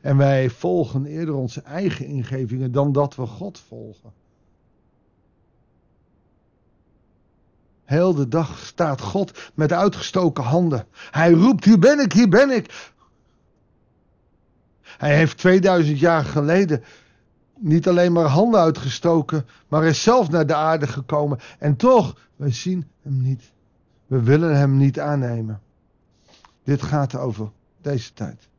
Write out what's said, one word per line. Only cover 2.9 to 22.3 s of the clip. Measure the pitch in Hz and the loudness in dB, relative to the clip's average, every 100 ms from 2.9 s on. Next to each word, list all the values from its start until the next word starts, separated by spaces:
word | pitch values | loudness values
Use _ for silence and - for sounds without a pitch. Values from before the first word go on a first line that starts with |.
dat | 139 143 | 0 -2
we | - 123 | -4 -12
God | 104 190 - _ | -12 -16 -16 _
volgen. | 117 110 101 120 _ _ _ _ _ _ _ _ _ _ _ _ _ _ _ _ _ _ _ _ _ _ _ _ _ _ _ _ _ _ _ _ _ _ _ _ _ | -20 -20 -20 -20 _ _ _ _ _ _ _ _ _ _ _ _ _ _ _ _ _ _ _ _ _ _ _ _ _ _ _ _ _ _ _ _ _ _ _ _ _
Heel | _ 143 185 | _ 0 0
de | 156 131 | 0 -2
dag | 156 156 - | -2 -4 -10
staat | - - 165 135 | -20 -4 -4 -4
God | 107 185 196 - - | -6 -6 -6 -10 -16
met | - 151 | -4 -2
uitgestoken | 175 196 - - 190 175 143 | 0 0 -2 -6 -2 -2 -2
handen. | 120 156 175 131 - _ - | -2 0 0 -2 -8 _ -10
Hij | 147 165 | 0 4
roept: | 165 214 226 | 6 4 4
"Hier | - 220 | 6 6
ben | 214 294 | 6 4
ik, | 247 | 2
hier | 180 233 | 4 4
ben | 190 277 | 6 4
ik." | 247 - - - _ _ _ _ _ _ _ _ _ _ _ _ _ _ _ _ _ _ _ | 2 -4 -18 -20 _ _ _ _ _ _ _ _ _ _ _ _ _ _ _ _ _ _ _
Hij | _ - 147 147 | _ -8 0 2
heeft | 160 - | 2 2
tweeduizend | 180 190 190 180 151 147 | 2 4 4 2 0 2
jaar | 170 165 | 2 2
geleden | 143 147 147 175 196 - - - _ _ _ _ _ _ | 0 -4 0 0 0 -2 -6 -20 _ _ _ _ _ _
niet | 196 160 185 | 0 0 2
alleen | 175 175 | 2 2
maar | 170 160 | 2 2
handen | 139 233 220 | 2 2 4
uitgestoken, | 160 147 131 - 170 165 143 160 - _ _ | 2 0 -6 -4 0 0 0 -6 -6 _ _
maar | 151 | 0
is | 160 151 | 0 0
zelf | - 247 185 | 2 2 2
naar | 170 151 | 0 0
de | |
aarde | 151 156 160 143 | 0 0 -2 -4
gekomen. | 139 131 147 147 131 - - | -8 -6 -4 -2 -6 -10 -6
En | 147 143 | -2 0
toch, | 247 254 151 - _ | 4 4 2 -8 _